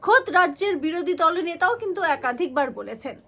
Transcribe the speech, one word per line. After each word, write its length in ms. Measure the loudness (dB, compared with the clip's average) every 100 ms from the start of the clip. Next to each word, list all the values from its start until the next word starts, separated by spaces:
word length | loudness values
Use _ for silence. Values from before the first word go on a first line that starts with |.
| 6
খোদ 200 | 4 6 2
রাজ্যের 360 | 2 2 -2 0
বিরোধী 300 | -2 -4 -4 2
দলনেতাও 500 | 2 2 -4 0 0 0
কিন্তু 200 | -4 -2 0 0
একাধিকবার 520 | -2 -2 -2 0 -2 -4
বলেছেন। 360 | -12 -10 -12 -12